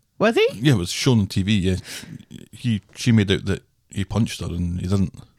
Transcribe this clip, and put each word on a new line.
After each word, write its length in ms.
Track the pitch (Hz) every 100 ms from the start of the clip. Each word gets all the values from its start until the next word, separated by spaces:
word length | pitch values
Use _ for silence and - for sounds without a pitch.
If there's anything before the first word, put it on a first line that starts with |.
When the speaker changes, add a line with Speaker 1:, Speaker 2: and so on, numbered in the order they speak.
| _ -
Speaker 1:
Was 180 | 208 294
he? 120 | 453 190
Speaker 2:
Yeah, 180 | 226
it 40 | 110
was 120 | 87
shown 280 | - 135 113
on 80 | 95
T 160 | 101
V, 100 | 95
yeah. 220 | 107 92 90 - - - - - - -
He, 300 | 104 123 104 - -
she 160 | 123
made 200 | 113 98
out 140 | 90 98
that 180 | 92 - _ _
he 140 | 101
punched 380 | 95 104 113 -
her 60 | 85
and 320 | 87 87 90
he 60 | 90
didn't. 260 | 98 95 - -